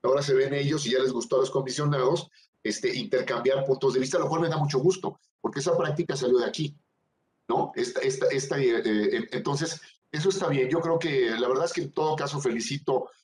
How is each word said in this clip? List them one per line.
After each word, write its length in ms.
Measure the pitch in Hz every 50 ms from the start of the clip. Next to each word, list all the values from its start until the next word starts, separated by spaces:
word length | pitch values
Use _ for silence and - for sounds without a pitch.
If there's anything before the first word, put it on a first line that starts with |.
Ahora 220 | _ 143 131 143 139
se 100 | 143 135
ven 220 | 131 135 135 139
ellos 320 | 143 139 143 156 151 -
y 60 | 117 123
ya 80 | 131
les 120 | 131 131 123
gustó 240 | 120 113 - -
a 40 | 131
los 100 | 131 131
comisionados, 800 | - 135 135 131 127 147 147 147 147 135 127 127 160 170 - - _ _ _ _ _ _ _
este, 320 | 110 107 - - 123 -
intercambiar 720 | 127 117 101 - 127 120 - 131 117 123 135 135 139 135
puntos 300 | 135 135 131 - 135 120
de 60 | 131
vista, 180 | 131 - - 175
lo 100 | 156 -
cual 140 | 156 160 170
me 60 | 165
da 100 | 156 151
mucho 200 | 147 147 147 135
gusto, 400 | 147 175 185 190 - - - _ _ _ _ _
porque 180 | _ - - 143
esa 180 | 139 185 170
práctica 380 | 175 165 151 147 151 175 - 143
salió 240 | 139 - 120 123 123
de 80 | 117
aquí, 260 | 104 - - 156 143 - - _ _ _ _ _ _ _ _ _ _ _ _ _ _
¿no? 240 | 117 131 - - -
Esta, 260 | - 120 123 - -
esta, 260 | 131 135 131 - - 123
esta, 320 | 135 135 - - 156 143
eh, 200 | 139 123 117 117 113
eh, 240 | 110 107 104 104 101 107
en-, 160 | 117 113 - -
entonces, 480 | - - - 143 147 160 156 - - - - _ _ _ _ -
eso 160 | 151 156 190
está 180 | 190 - 185 170
bien. 200 | 143 139 127 127
Yo 100 | 147 170
creo 200 | 165 165 165 160
que 300 | - 165 143 135 123 113
la 180 | 113 113 123 120
verdad 160 | 131 135 165
es 80 | 170 -
que 100 | - 165
en 80 | 139
todo 240 | - - 156 156 156
caso 260 | 151 143 139 143 143
felicito 720 | 143 127 113 117 110 - - - - - 139 127 123 - - _